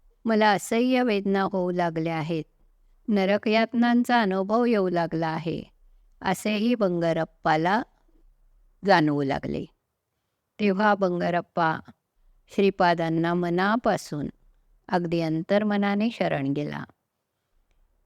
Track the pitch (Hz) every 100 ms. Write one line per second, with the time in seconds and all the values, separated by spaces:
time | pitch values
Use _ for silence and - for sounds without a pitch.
0 | _ _ 226 220 214 185 - 226 254 254
1 | 247 202 196 196 190 190 180 180 170 165
2 | 165 165 151 165 - _ _ _ _ _
3 | - 202 190 208 220 220 226 240 240 240
4 | 240 240 208 190 196 226 247 220 185 175
5 | 165 160 160 160 165 156 - _ _ _
6 | _ _ 185 185 214 214 226 247 196 175
7 | 170 165 160 _ 170 156 165 214 - _
8 | _ _ _ _ _ _ _ _ 202 180
9 | 151 143 139 - - 143 190 _ _ _
10 | _ _ _ _ _ - 208 190 214 202
11 | 190 175 175 175 - - 160 165 - -
12 | _ _ _ _ _ - 196 - 180 170
13 | 165 165 165 175 175 175 196 226 233 180
14 | - 147 139 - _ _ _ _ - 185
15 | 170 170 165 160 175 202 214 202 202 202
16 | 226 - 175 151 135 143 147 147 - _
17 | _ _ _ _ _ _ _ _ _ _